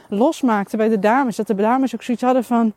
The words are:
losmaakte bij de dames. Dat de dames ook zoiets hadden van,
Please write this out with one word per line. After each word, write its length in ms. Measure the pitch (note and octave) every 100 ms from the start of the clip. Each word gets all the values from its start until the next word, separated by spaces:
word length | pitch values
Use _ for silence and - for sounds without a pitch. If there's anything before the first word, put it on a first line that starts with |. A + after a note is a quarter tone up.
| -
losmaakte 680 | G3+ C4+ D#4+ B3+ G#3+ F#3+ G#3+
bij 120 | A3
de 100 | A3
dames. 360 | G#3 B3 C4+ G3
Dat 120 | G#3
de 80 | G3
dames 400 | G#3+ C4 C4+ A3+
ook 80 |
zoiets 200 | - A#3+
hadden 200 | B3 B3+
van, 300 | A3 A#3 A#3